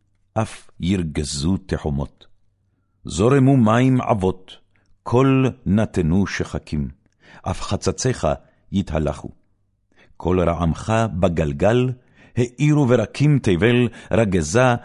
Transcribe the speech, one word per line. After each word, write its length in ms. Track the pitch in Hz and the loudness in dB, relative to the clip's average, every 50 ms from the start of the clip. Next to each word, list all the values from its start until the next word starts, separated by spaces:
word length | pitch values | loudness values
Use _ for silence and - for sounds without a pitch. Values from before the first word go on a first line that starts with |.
| _ _ _ _ _ _ - | _ _ _ _ _ _ -6
אף 360 | 110 110 - - - - - - - | -4 -4 -4 -8 -14 -20 -20 -12 -6
ירגזו 760 | 78 87 101 92 85 78 71 76 76 69 73 71 71 87 98 | -2 0 0 0 -2 -4 -4 -6 -6 -6 -6 -4 -2 -2 -2
תהומות. 720 | 87 - - 82 78 - 80 69 69 69 - _ _ _ _ _ _ _ _ _ _ _ _ _ _ _ _ _ _ - | -2 -4 -6 -6 -6 -4 -4 -4 -4 -6 -8 _ _ _ _ _ _ _ _ _ _ _ _ _ _ _ _ _ _ -14
זורמו 520 | - - 80 101 123 139 139 127 135 139 | -8 -2 0 2 4 4 4 6 4 4
מים 440 | 131 113 107 110 120 127 131 131 123 | 4 4 4 4 4 2 2 2 0
עבות, 560 | 110 110 113 104 92 95 90 - - - - - _ _ _ _ _ _ _ _ - | 0 -2 -2 0 0 -2 -2 -4 -10 -20 -20 -20 _ _ _ _ _ _ _ _ -6
כל 420 | - 117 123 135 135 135 131 131 123 - - - | 0 2 2 4 4 4 2 2 0 -2 -4 -2
נתנו 640 | 82 95 110 107 - - 98 85 78 82 98 95 | 0 0 0 0 0 0 0 0 2 2 0 0
שחקים, 600 | 87 - - - - - 73 - - - 76 71 62 - _ _ _ _ _ _ - - - | -2 -4 -6 -6 -6 -8 -10 -8 -6 -6 -6 -6 -6 -10 _ _ _ _ _ _ -20 -20 -12
אף 200 | - 90 87 - | -8 -8 -8 -6
חצציך 680 | - - 104 - - 98 - - - 131 120 - - 78 71 - - _ _ _ _ _ | -6 -6 -6 -4 -2 -4 -4 -2 -2 -4 -2 -2 -2 -2 -2 -4 -8 _ _ _ _ _
יתהלכו. 580 | - 98 95 - 78 80 76 71 73 - - - - _ _ _ _ _ _ _ _ _ _ _ _ _ _ _ _ | -4 -4 -2 -2 -2 -2 -2 -4 -4 -6 -12 -16 -18 _ _ _ _ _ _ _ _ _ _ _ _ _ _ _ _
כל 220 | - - 85 92 92 | -6 -2 0 0 2
רעמך 540 | 87 82 85 78 87 82 76 - - - 110 113 113 107 - 90 | 2 0 0 0 -2 -2 -2 -4 -4 -2 -2 -2 -2 -2 -2 -2
בגלגל, 680 | 90 92 85 82 80 73 71 71 90 101 117 123 127 127 123 - _ _ _ _ - - - | -2 0 0 -2 -2 -4 -2 0 0 2 2 2 0 -2 -4 -8 _ _ _ _ -20 -6 -4
האירו 480 | 117 123 - - - 147 147 151 151 143 113 | -2 -2 -2 -2 0 0 2 2 2 4 4
ורקים 500 | 127 117 107 - - - 139 151 147 127 | 2 2 0 -2 -2 0 2 2 2 2
תבל, 480 | - 110 90 80 98 120 120 123 123 113 - - - - | 2 2 2 2 2 2 2 2 0 -2 -4 -10 -8 -2
רגזה 640 | - 101 113 98 90 90 78 73 85 117 131 127 120 117 | 0 0 2 2 0 -2 -2 0 2 2 2 2 2 0